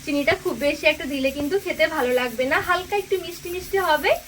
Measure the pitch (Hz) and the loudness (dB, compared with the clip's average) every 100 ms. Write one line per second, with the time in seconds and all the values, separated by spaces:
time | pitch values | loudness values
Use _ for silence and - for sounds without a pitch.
0 | - 285 285 359 359 233 285 302 320 302 | -2 0 2 0 -2 0 -2 2 0 0
1 | 320 277 269 277 294 392 359 320 320 311 | -2 0 -2 0 -2 -2 -2 0 2 2
2 | 247 254 247 240 262 330 381 359 370 403 | 2 2 0 -2 0 2 2 0 2 -2
3 | 381 381 330 349 349 359 359 392 359 302 | 0 -4 -4 -10 -8 -8 -2 0 4 2
4 | 349 679 | 4 0